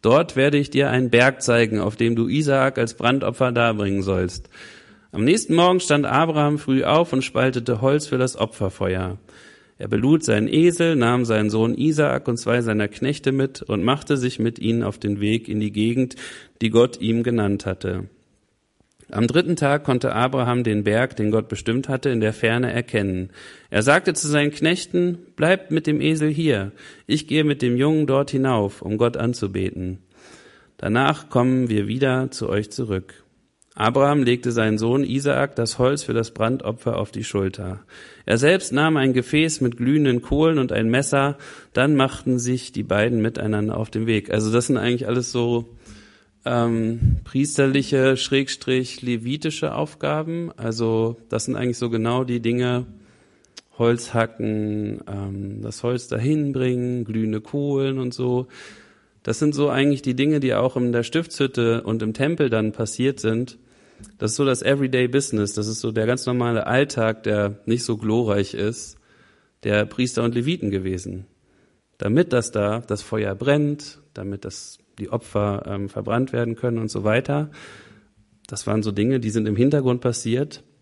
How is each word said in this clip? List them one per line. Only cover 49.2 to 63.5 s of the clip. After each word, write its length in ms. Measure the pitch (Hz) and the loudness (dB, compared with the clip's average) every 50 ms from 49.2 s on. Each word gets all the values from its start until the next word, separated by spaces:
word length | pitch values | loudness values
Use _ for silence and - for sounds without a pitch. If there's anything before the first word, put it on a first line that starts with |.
| 113 123 135 151 - 160 151 - - 151 - | -2 -4 -6 -4 -4 -6 -4 -4 -4 -4 -2
Aufgaben. 800 | - 151 151 - - - 147 151 151 156 160 165 170 170 165 - | -4 -4 -6 -6 -6 -4 -2 -2 -2 -4 -6 -6 -6 -6 -8 -10
Also 600 | - 113 113 110 113 117 113 113 113 113 113 117 117 - _ | -6 -6 -6 -2 0 0 0 2 2 0 0 -2 -6 -10 _
das 180 | - 113 - | -4 -4 -2
sind 100 | - 127 | -2 -4
eigentlich 220 | 104 123 123 120 - | -2 -2 -2 -2 -2
so 120 | 123 120 | -2 -2
genau 320 | 117 113 110 117 120 127 131 | -2 0 0 0 0 0 0
die 160 | 123 123 120 | -2 -4 -2
Dinge, 480 | 113 117 120 123 123 123 123 123 123 123 - - - _ _ _ _ _ _ _ _ _ _ - _ _ _ | 0 0 0 0 0 0 0 -2 -4 -6 -14 -20 -20 _ _ _ _ _ _ _ _ _ _ -20 _ _ _
Holz 380 | - 117 117 120 117 117 - - | 2 2 4 4 2 -2 -4 0
hacken, 840 | 120 113 113 - - 113 107 107 107 107 107 104 104 104 104 104 - - - | 0 0 0 -2 -6 -4 -4 -2 -2 -2 -2 -4 -4 -4 -6 -6 -8 -10 -10
ähm, 540 | 101 98 98 98 98 98 98 98 101 107 104 | -10 -8 -8 -8 -8 -8 -8 -10 -10 -10 -10
das 200 | 110 - - - | -10 -10 -6 -4
Holz 240 | 120 123 123 120 | -4 -4 -4 -6
dahin 460 | - 120 110 113 135 156 151 147 143 135 | -6 -6 -2 0 0 0 0 -2 -2 -2
bringen, 520 | 131 127 127 123 123 123 123 123 123 117 | -2 0 0 0 -2 -2 -4 -4 -4 -4
glühende 360 | 107 107 110 110 110 107 107 | -4 -2 -2 -2 0 -2 -4
Kohlen 580 | 104 - - 143 143 143 143 139 135 135 135 131 | -6 -6 -4 -4 -2 0 0 0 0 -2 -2 -2
und 160 | 131 123 120 | -4 -6 -4
so. 320 | - 127 123 123 123 127 - - - - - - - - _ _ _ _ _ _ _ _ | -4 -2 0 0 -2 -2 -6 -12 -20 -20 -20 -20 -20 -20 _ _ _ _ _ _ _ _
Das 160 | - 113 - | -6 -4 0
sind 120 | 156 151 147 | 0 0 0
so 160 | 139 147 143 | 2 0 0
eigentlich 340 | 127 131 139 143 143 131 - | 2 2 2 2 2 0 -2
die 120 | 131 123 | -4 0
Dinge, 240 | 127 139 147 156 147 | 0 2 2 2 2
die 160 | 135 127 104 | 0 0 0
auch 220 | 104 120 131 - | 2 0 0 0
in 160 | 127 123 120 120 | 0 -2 0 0
der 100 | 120 117 | 0 -2
Stiftshütte 800 | - - 160 165 - - - 139 131 - - 120 117 113 117 - | 0 -2 -4 -4 -4 -2 -2 -2 -2 0 0 2 2 2 0 0
und 200 | - 110 113 110 | -2 -2 -2 -2
im 100 | 110 107 | -4 -2
Tempel 380 | - 135 143 170 165 156 127 | -2 -2 -2 0 0 0 2
dann 200 | 113 110 107 110 | 2 0 0 -2
passiert 480 | 107 - 117 104 - - 127 135 135 - | -2 -4 -6 -6 -4 -2 -2 -2 -2 0
sind. 400 | - 117 113 113 123 123 | -2 -2 0 -2 -4 -6